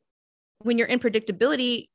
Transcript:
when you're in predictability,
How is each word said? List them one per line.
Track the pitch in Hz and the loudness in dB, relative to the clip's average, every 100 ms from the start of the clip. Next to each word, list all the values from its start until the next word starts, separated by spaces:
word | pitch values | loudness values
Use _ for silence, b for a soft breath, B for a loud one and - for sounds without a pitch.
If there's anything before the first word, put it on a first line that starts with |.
| _ _ _ _ _ _ | _ _ _ _ _ _
when | 226 233 | -2 0
you're | 226 | 0
in | 247 | 0
predictability, | 240 214 220 180 254 285 247 233 - | 0 0 -2 0 2 2 0 -4 -6